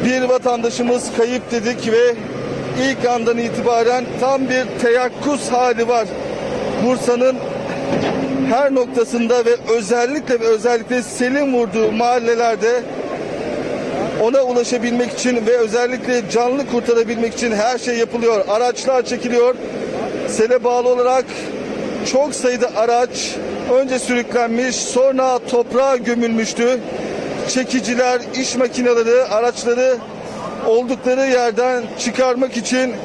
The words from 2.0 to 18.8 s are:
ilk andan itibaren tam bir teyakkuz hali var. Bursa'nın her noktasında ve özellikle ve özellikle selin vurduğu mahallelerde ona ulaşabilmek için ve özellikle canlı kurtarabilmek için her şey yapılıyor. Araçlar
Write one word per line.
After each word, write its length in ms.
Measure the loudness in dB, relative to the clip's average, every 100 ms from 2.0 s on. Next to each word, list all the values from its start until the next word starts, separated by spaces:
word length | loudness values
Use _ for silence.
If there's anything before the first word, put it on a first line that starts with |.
| 4 2 -6 -8 -6 -6 -6 -2
ilk 240 | -2 0 0
andan 320 | 0 0 0
itibaren 680 | -2 -2 0 2 2 0 -2 -2
tam 280 | 0 0 0
bir 160 | 0 -2 0
teyakkuz 720 | 2 2 0 -2 -2 -2 0
hali 360 | 2 2 2 2
var. 200 | 2 0 -6 -8 -6 -6 -4 -4 0 0
Bursa'nın 500 | 2 0 2 2 0 -6 -6 -6 -6 -4 -2 -2 -2 -2 -2 0
her 240 | 2 2
noktasında 720 | 2 0 0 0 0 2 2
ve 120 | 4 2 2 0
özellikle 640 | 2 0 2 -2 0 0
ve 40 |
özellikle 580 | 2 2 2 0 0 -4
selin 520 | -4 -2 0 2 2
vurduğu 380 | 0 0 0 0
mahallelerde 920 | 2 2 2 2 2 2 2 2 0 -2 -8 -8 -6 -6 -6 -6 -6 -4 -6 -4 -4 -4 0
ona 200 | 2 2
ulaşabilmek 720 | 2 0 0 -2 0 0 -2
için 340 | -2 0 0 2
ve 100 | 2
özellikle 720 | 2 2 0 -2 -2 -2 0
canlı 400 | 0 2 0 0
kurtarabilmek 640 | -2 2 2 2 0 -2
için 180 | -2 -2
her 260 | 0 0 0
şey 200 | -2 -2
yapılıyor. 460 | -2 0 2 2 2
Araçlar 560 | 2 2 0